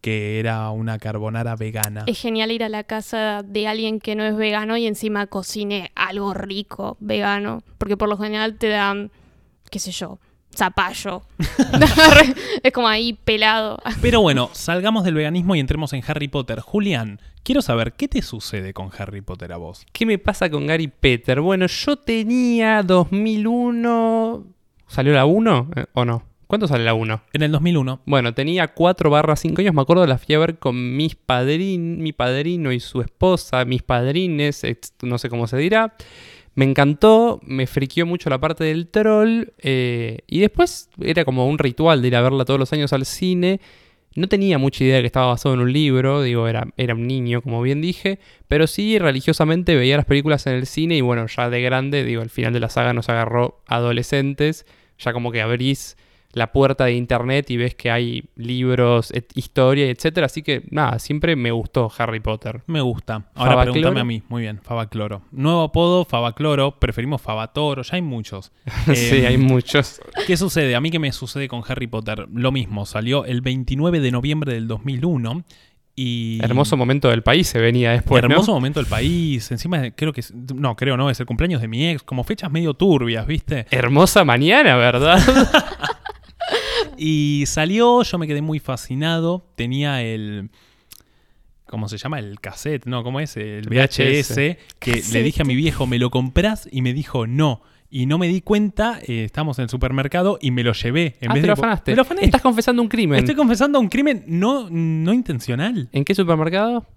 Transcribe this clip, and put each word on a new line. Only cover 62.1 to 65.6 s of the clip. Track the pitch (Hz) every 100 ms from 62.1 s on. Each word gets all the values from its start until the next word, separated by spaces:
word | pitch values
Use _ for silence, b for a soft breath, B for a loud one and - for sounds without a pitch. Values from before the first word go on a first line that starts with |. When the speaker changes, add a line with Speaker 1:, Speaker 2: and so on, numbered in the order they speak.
| 113
Speaker 3:
Potter. | 110 110 117 110 -
Speaker 1:
Me | 160
gusta. | 127 110 - 110 -
Ahora | - 127
Speaker 3:
Fabacloro. | 127 123
Speaker 1:
pregúntame | 131 160 127
a |
mí. | 120 113 -
Muy | 120
bien, | 110 107
Fabacloro. | - 117 110 113 104 101 _
Nuevo | 131 143 170